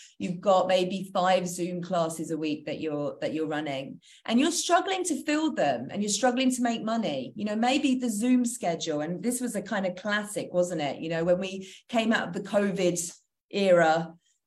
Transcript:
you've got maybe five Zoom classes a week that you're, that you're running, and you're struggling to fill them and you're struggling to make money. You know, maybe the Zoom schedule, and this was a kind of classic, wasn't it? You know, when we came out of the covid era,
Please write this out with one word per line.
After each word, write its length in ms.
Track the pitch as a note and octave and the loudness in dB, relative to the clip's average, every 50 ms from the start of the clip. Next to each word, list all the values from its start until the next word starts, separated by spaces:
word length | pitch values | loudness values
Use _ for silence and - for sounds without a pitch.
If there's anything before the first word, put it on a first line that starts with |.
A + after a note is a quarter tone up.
| - - _ - | -20 -20 _ -8
you've 220 | G3+ F#3 E3+ F3+ | -6 -6 -6 0
got 280 | - G#3 F#3+ F#3 F3+ F#3 | 2 4 6 6 6 4
maybe 420 | F#3 F#3 F3+ F3+ G3+ F#3 - - | 2 2 2 0 -2 -4 -6 -4
five 360 | - G3 F3+ F#3 F#3 F#3 F3 F3 | -2 0 2 4 4 2 2 -2
Zoom 340 | - - E3+ F3+ F3+ F3 | -4 -4 -4 -4 -4 -6
classes 480 | F3 - F#3 E3+ E3 D#3+ D#3+ E3+ D#3+ D#3+ | -4 -2 0 0 0 0 -2 -4 -6 -4
a 60 | E3 | -4
week 300 | D3+ D#3+ D#3 D3 D3+ - | -4 -2 -2 -4 -4 -6
that 140 | D#3+ D3 - | -6 -6 -6
you're, 360 | D#3+ D#3 D3 D3 C#3+ C3+ C3 - | -4 -4 -4 -4 -4 -4 -4 -6
that 100 | - A2+ | -6 -4
you're 160 | B2 D#3 D#3+ D3 | -4 -2 -2 -2
running, 500 | D#3 D3 D#3 D3 C#3 C3 C#3+ - - - _ - - - - | -2 -4 -4 -4 -6 -6 -8 -10 -12 -16 _ -20 -20 -12 -4
and 120 | - A3+ A#3+ | 0 2 4
you're 140 | C#4+ E4+ | 4 2
struggling 500 | E4+ - - - F4 F#4 F#4 F#4+ F#4+ F#4 F4+ | 2 0 2 4 4 4 4 2 -2 -2 -2
to 200 | - D4+ - - | -2 -4 -4 -2
fill 300 | - D4 D4+ D#4+ D#4 - | 0 0 0 0 0 0
them 340 | G#3 E3 C#3+ C3 A#2+ A#2+ C#3+ | 0 0 0 0 0 -4 -6
and 120 | - G3+ | -4 -4
you're 80 | G#3 G#3 | -2 -2
struggling 440 | G3+ - C4 B3 A#3 B3+ C4+ C4 B3+ | 0 0 2 2 2 2 2 2 2
to 80 | A#3+ | 2
make 220 | B3 A#3 A#3 - - | 0 0 0 -2 -2
money. 480 | A3 A3+ A3+ G3+ E3 C#3+ C3 B2 - - | -2 -2 -2 -2 -2 -2 -4 -6 -8 -8
You 120 | G#3 G#3 | -6 -4
know, 100 | G#3 G#3 | -4 -2
maybe 380 | A3 A#3 B3 C4+ D4+ - C#4 B3+ | 0 2 2 2 2 2 2 0
the 160 | B3+ B3 A#3+ | 0 0 -2
Zoom 340 | G#3 G3+ A3+ B3+ B3+ B3 B3 | -2 0 2 4 4 4 2
schedule, 560 | A#3 - - G#3+ F3+ E3 D#3+ - E3 D3+ D3 | 0 -2 -2 -2 -2 -2 -2 -2 -2 -2 -2
and 220 | D3 E3 F3+ E3 | -2 -2 -4 -2
this 180 | F3+ A#3+ B3 - | -2 -2 -2 -2
was 160 | B3+ A3+ G3+ | -4 -4 -4
a 60 | G3+ | -4
kind 240 | - - A3+ G3 F#3+ | -4 -4 -2 -2 -2
of 100 | F3+ F3+ | -2 -4
classic, 540 | - - G#3+ G#3 G#3 G#3 G3+ - E3 C3+ - | -4 -4 -2 -2 -2 -2 -4 -6 -6 -6 -2
wasn't 300 | - F3+ F3+ F3 F3+ D#3+ | 0 2 2 2 0 -2
it? 180 | D3 C#3 - - | -2 -4 -4 -6
You 80 | D#3 E3 | -6 -4
know, 160 | E3+ E3 E3+ | -2 0 2
when 160 | F3+ F3+ F#3 | 2 2 2
we 260 | G3 F#3+ F#3+ F#3+ F#3+ - - - - - | 0 -4 -8 -10 -12 -14 -16 -20 -10 -4
came 240 | - A#3 A3 A3+ | 0 0 2 2
out 160 | A3+ G3+ - F3 | 2 2 0 -2
of 60 | F3 | -6
the 140 | G3+ G3 - | -8 -4 -2
covid 520 | - G#3 G3+ G3+ F3+ F#3 F#3 F3 E3+ E3+ - - - - _ _ _ _ _ _ | 0 2 2 2 2 2 2 2 2 0 -4 -8 -10 -14 _ _ _ _ _ _
era, 600 | - G3+ G3 F#3+ F3+ E3+ E3 D#3+ D#3+ E3 E3+ E3+ - - _ _ _ _ _ | -2 2 4 6 8 8 8 6 6 4 0 -4 -8 -16 _ _ _ _ _